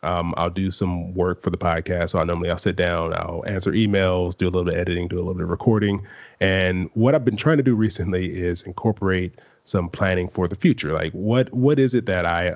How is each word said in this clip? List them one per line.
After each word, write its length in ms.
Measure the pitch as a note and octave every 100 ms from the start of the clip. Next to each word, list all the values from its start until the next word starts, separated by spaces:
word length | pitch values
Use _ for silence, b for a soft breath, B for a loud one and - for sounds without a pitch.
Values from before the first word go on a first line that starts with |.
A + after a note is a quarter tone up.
Um, 320 | D#2+ F2 E2+ -
I'll 140 | F2
do 180 | F2 F#2+
some 460 | F#2 F#2 F2 E2+ F#2
work 260 | F2+ F2+
for 80 | -
the 80 | E2+
podcast. 540 | F2 E2 E2 F2 E2+
So 80 | F2+
I 60 | E2
normally, 260 | E2+ F2
I'll 80 | E2+
sit 160 | G2+ F2
down, 380 | F2 E2+ E2
I'll 300 | E2 E2 E2+ -
answer 240 | G2 F#2
emails, 680 | E2+ G#2+ G2 F#2+ F2+ F2 F2
do 80 | F#2
a 60 |
little 140 | F2+ F2
bit 100 | E2
of 40 |
editing, 260 | F2 F2 F2
do 80 | F2+
a 20 |
little 120 | F2
bit 100 | F#2
of 60 | F2
recording. 560 | F2+ - G#2+ G2+ G2 G2+ B B B
And 520 | F#2+ F#2+ F#2 F#2 E2+
what 220 | - A#2+ D3+
I've 100 | A#2+
been 120 | G#2
trying 200 | D3+ D#3
to 60 |
do 120 | C3 A2+
recently 520 | A2 - F2 F#2 F2+
is 340 | F2 F2 F2
incorporate 720 | - - A#2 G#2 F#2+ F#2 F2+ - b b -
some 220 | G2 F2
planning 380 | - G2 F2+ F2+
for 180 | - F2
the 80 | F#2
future. 360 | F3 A#2+ -
Like, 180 | D#2+ E2
what, 380 | - G#2 A#2+ C3
what 280 | B2+ C3 D3
is 160 | C3 A#2+
it 100 | A2+
that 180 | F#2 E2+
I, 260 | E2+ F2